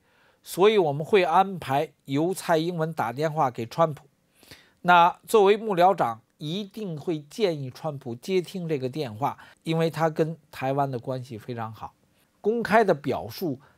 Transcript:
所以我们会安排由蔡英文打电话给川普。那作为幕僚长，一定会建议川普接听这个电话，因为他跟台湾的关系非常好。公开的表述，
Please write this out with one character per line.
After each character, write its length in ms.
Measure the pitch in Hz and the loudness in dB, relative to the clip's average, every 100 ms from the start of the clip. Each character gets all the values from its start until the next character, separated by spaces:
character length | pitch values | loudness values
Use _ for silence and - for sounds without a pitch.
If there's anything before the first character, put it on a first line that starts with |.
| _ _ _ _ | _ _ _ _
所 280 | - - 208 | -10 2 4
以 80 | 214 | 4
我 120 | 160 | 2
们 140 | 139 | -2
会 180 | 160 208 | 2 2
安 360 | 170 175 190 180 | 4 2 2 -4
排 340 | 131 135 156 _ - | -4 -2 -2 _ -4
由 260 | 139 170 | -2 -2
蔡 240 | 185 - 165 | -4 0 0
英 180 | 165 | 0
文 160 | 175 160 | -2 -4
打 220 | 156 113 | -4 -6
电 180 | 123 156 | -4 -4
话 200 | 151 135 | 0 -2
给 160 | 123 117 | -2 -8
川 260 | - 165 | 0 0
普。 140 | 139 _ _ _ _ _ - _ _ | 0 _ _ _ _ _ -20 _ _
那 340 | 175 175 170 - - | 4 6 6 2 2
作 180 | 226 | 6
为 140 | 196 208 | 6 4
幕 180 | 220 175 | 2 4
僚 180 | 180 | 4
长， 280 | 180 127 113 _ _ | 4 0 -4 _ _
一 260 | 151 185 | -8 -8
定 340 | 196 220 202 151 | -8 -10 -10 -8
会 220 | 185 156 143 | -6 -6 -8
建 320 | - 202 156 | -2 -2 -2
议 80 | 131 | -8
川 300 | - 160 139 | -8 -8 -8
普 160 | 127 | -10
接 260 | 120 - 185 | -10 -2 -2
听 260 | 175 190 165 | -2 -8 -6
这 120 | 147 | -4
个 100 | 127 | -4
电 260 | 151 131 | -6 -8
话， 220 | 107 135 - - _ | -4 -4 -6 -14 _
因 140 | - 165 | -4 0
为 140 | 165 | 0
他 180 | 156 165 | 0 -2
跟 260 | 160 160 165 _ | 0 -2 -4 _
台 220 | - 135 | -6 -2
湾 180 | 139 139 | -2 -2
的 80 | 127 | -4
关 240 | 139 127 | -6 -8
系 140 | 123 107 | -10 -14
非 180 | - | -10
常 160 | 117 113 | -10 -10
好。 220 | 107 - - _ _ _ _ | -12 -18 -18 _ _ _ _
公 200 | 202 233 | -4 -2
开 220 | 165 214 | 2 4
的 100 | 196 | 4
表 360 | 147 135 90 101 | 2 0 -4 -6
述， 320 | - 175 127 _ | -6 -6 -6 _